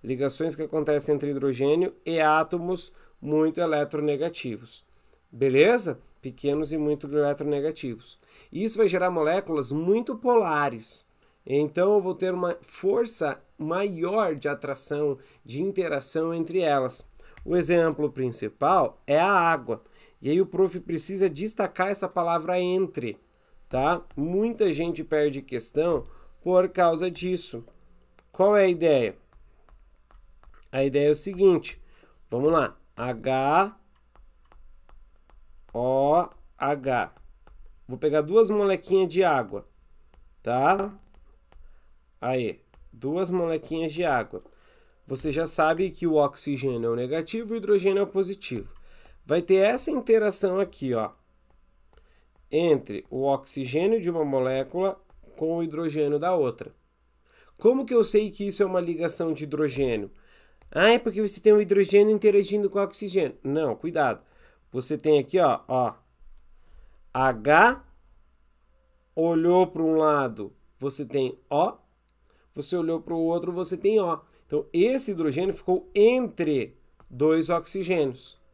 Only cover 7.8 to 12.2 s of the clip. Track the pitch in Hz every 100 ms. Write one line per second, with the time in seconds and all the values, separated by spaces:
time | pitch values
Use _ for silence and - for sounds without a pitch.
7.8 | 135 110 - - _ - _ - 220 214
8.8 | 208 175 180 175 151 180 196 156 127 143
9.8 | 170 220 233 226 254 233 185 151 143 120
10.8 | 110 - - _ _ _ - 139 147 151
11.8 | 190 208 185 175